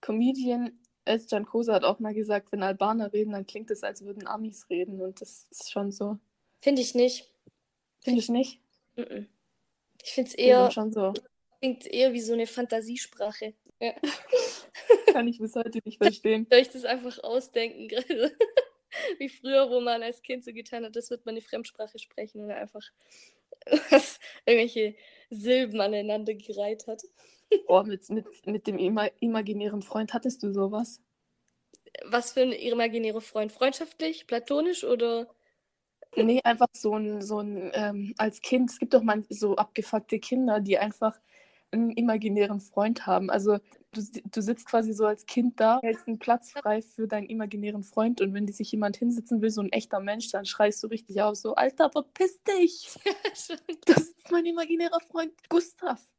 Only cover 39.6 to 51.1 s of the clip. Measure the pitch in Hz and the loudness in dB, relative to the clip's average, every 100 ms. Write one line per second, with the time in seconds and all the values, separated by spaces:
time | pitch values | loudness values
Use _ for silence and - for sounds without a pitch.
39.6 | 214 - 208 214 214 226 - 254 254 214 | 0 -2 -4 -4 -2 -6 -2 -2 0 0
40.6 | 196 190 208 - 220 - _ _ _ _ | 2 2 0 0 -2 -2 _ _ _ _
41.6 | _ 220 233 226 233 220 214 202 202 202 | _ 0 0 2 0 2 0 2 2 0
42.6 | - - 208 233 - 185 190 - 202 202 | -4 0 0 0 0 0 2 0 2 2
43.6 | _ _ _ 220 208 - 202 - 202 233 | _ _ _ -10 -10 -12 -8 -4 -2 -4
44.6 | - 233 220 208 214 214 - - 240 - | 0 0 0 0 0 0 -4 0 0 2
45.6 | 220 247 233 226 - 226 - 240 - 285 | 4 4 0 -4 -4 -8 0 -2 -2 -6
46.6 | 214 214 220 - 220 214 202 220 214 208 | -2 -2 -2 -8 -4 -4 -4 -6 -6 -6
47.6 | 208 208 196 - 220 240 196 196 208 202 | -6 -6 -4 0 0 2 0 0 -4 -4
48.6 | 214 214 208 202 240 240 226 233 220 214 | -6 -2 -2 0 0 0 -2 0 0 0
49.6 | 202 - - 202 196 220 220 196 196 - | -2 -4 -2 -4 -4 -6 -4 -6 -6 2
50.6 | 208 208 226 220 - | 2 2 -6 -8 -6